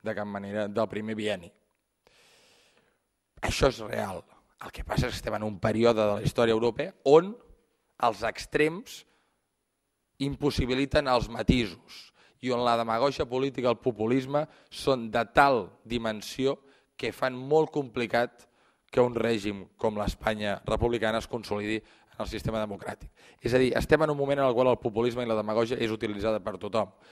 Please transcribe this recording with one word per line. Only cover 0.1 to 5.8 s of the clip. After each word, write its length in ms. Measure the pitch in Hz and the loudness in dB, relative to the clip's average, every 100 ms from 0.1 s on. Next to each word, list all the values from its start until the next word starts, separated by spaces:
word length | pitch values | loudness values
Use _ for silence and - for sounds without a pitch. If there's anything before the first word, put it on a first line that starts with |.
cap 160 | 101 104 | -6 -6
manera, 380 | 101 98 104 104 | -8 -6 -6 -4
del 180 | 104 110 | -2 -2
primer 280 | 104 110 107 | -4 -6 -4
bienni. 320 | 107 98 - _ _ _ _ _ _ _ _ _ _ _ _ _ _ _ _ _ _ _ | -4 -4 -8 _ _ _ _ _ _ _ _ _ _ _ _ _ _ _ _ _ _ _
Això 300 | - - 143 | -4 2 2
és 80 | 120 | 2
real. 400 | 107 113 104 90 - _ _ - | -6 -6 -6 -8 -14 _ _ -20
El 80 | - | -16
que 160 | - - | -12 -6
passa 220 | - 123 | -2 -2
és 80 | - | -4
que 80 | |
estem 160 | - 104 | -6 -4
en 80 | 107 | -4
un 100 | 98 | -2
període 380 | 113 110 | -2 4